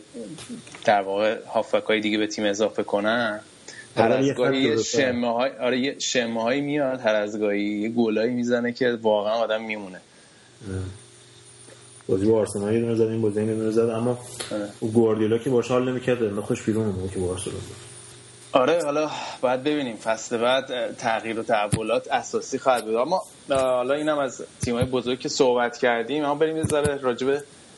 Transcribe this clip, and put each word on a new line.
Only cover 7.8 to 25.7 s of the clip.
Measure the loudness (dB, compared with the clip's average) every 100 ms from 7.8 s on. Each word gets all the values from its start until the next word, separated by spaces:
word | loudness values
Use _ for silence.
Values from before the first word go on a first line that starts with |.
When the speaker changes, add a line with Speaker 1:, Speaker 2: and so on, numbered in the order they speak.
| 0
Speaker 1:
گلایی | 2 2 2 2
می‌زنه | 0 0 2 0
که | 0 0 2
واقعاً | 2 2 2
آدم | 0 0 -2
میمونه. | -4 -8 -10 -14
Speaker 2:
اه. | -20 -20 -20 -20 -20 -16 -8 -8 -8 -12 -20 -20 -20 -20 -20 -20 -20 -20 -20 -14 -2
بازی | 0 4
با | 4
آرسنال | 2 -2 0
یه | 0
دونه | 2
زد، | 2
این | 2 2
بازی | 0 0
یه | 0
دونه | 0 0
زد، | 2
اما | 2 0 -2 -4 -8 -12 -8
Speaker 1:
آره. | -6 -8 -6 0
Speaker 2:
گواردیولا | 4 4 4 2 2
که | 2
باش | 2 2
حال | 2 0
نمی‌کرد، | 0 0 0
انداختش | 0 -2 -4 -2
بیرون | 0 0 0
اون |
موقع | -2 -4
که | -4
با | -4
آرسنال | -4 -6 -10
بود. | -12 -16 -18 -20 -20 -20 -20 -20 0
Speaker 1:
آره، | 2 2 2
حالا | 0 -2 -4 -6 -10 -4
باید | -2 0
ببینیم | -2 -2 -4 -6
فصل | -4 -4 -4 -2
بعد، | 2 0 -2
اه، | -6 -6
تغییر | -4 -2 -2 -2 -4
و |
تحولات | 0 0 2 -2 0 -2 0
اساسی | -2 -2 -4 -4 -2
خواهد | 2 2
بود. | 2
اما، | 0 0 -2 -4 -12 -2
اه، | 0
حالا | 2 2 0
اینم | 0 0 0
از | -2 -6 -14 -6
تیم‌های | -2 0
بزرگ | 0 0 0 -2
که | -2
صحبت | 4 4 4 2